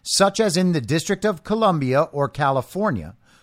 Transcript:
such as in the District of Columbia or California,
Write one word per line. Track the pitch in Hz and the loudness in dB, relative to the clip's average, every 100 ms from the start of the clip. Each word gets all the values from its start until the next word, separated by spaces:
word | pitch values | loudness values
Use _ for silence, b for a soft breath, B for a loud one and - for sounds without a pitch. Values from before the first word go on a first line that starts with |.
such | - - 196 196 | -4 2 2 2
as | 214 170 | 0 2
in | 185 | 2
the | 160 | 0
District | 113 160 - 196 214 | 0 -2 -2 -2 -2
of | 170 | -4
Columbia | - 226 214 160 131 131 | -4 0 2 2 2 2
or | 160 143 139 | 0 0 -4
California, | - 143 135 - 185 208 110 78 - b b | 0 0 0 -2 -4 -2 -4 -8 -16 b b